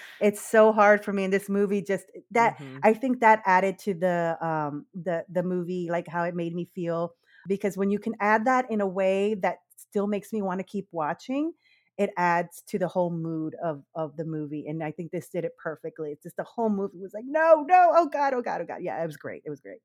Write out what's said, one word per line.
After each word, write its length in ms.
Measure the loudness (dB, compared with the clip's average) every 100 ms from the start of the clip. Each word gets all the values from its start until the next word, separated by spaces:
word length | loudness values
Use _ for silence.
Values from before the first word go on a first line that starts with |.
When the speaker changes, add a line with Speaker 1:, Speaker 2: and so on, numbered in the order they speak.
| -18 -2
Speaker 1:
it's 200 | 0 0
so 300 | 2 6 6
hard 320 | 6 6 6
for 80 | 2
me 120 | -4 0
in 60 |
this 180 | -2 0
movie. 320 | -2 0 0
Just 240 | -2 -4 -6 -20 -4
that, 260 | 0 2 0
Speaker 2:
Mm-hmm. 220 | -12 0
Speaker 1:
I 100 | 2
think 260 | 2 0 4
that 220 | 6 6 4
added 320 | 2 2 -2
to 140 | -4
the, 440 | 0 0 2 0 -2 -2
um, 400 | -2 -4 -6 -12
the, 320 | -10 -4 -4 -4
the 140 | -4
movie, 460 | -2 -2 -4 -6 -4
like, 160 | -4 -4
how 160 | -4
it 100 | -2 -2
made 200 | -4 -6
me 140 | -8
feel. 400 | -6 -4 -2 -4 _ _ _ -6
Because 300 | -2 -2 -2
when 120 | -2
you 80 | -2
can 140 | -4 -2
add 260 | 2 2 2
that 240 | 0 0
in 100 | -2
a 60 | -2
way 480 | 0 0 2 0 0
that 220 | -2 -4 _ _
still 300 | -8 -4 -2
makes 240 | -4 -4
me 80 | -6
wanna 220 | -4 -6
keep 240 | -6 -8 -8
watching, 640 | -4 -4 -4 -6 -4 -4 -6 _ _ _ -4
it 140 | -2 0
adds 480 | 2 2 -2 -8 -8
to 120 | -4
the 80 | -2
whole 220 | 0 -2
mood 440 | -2 -4 -4 -6 -6
of, 220 | -6 -6 -10
of 220 | -8 -8 -8
the 80 |
movie. 420 | -8 -6 -8 -8 -8
And 160 | -6
I 80 | -6
think 200 | -8 -10
this 160 | -10 -8
did 160 | -6
it 140 | -6 -8
perfectly. 500 | -10 -10 -12 -10 -10
It's 100 | -12
just 140 | -14 -12
the 80 | -10
whole 240 | -4 -2
movie 280 | -2 -4 -8
was 160 | -14
like, 120 | -14 -4
"No, 380 | 2 6 6 8
no, 240 | 8 8
oh 140 | 6 4
God, 260 | 2 0
oh 80 | 0
God, 200 | -4 -6
oh 40 | -6
God." 120 | -8
Yeah, 240 | -6 -6
it 20 | -6
was 120 | -8
great. 240 | -12 -12 -12
It 40 |
was 100 | -14
great. 200 | -14 -20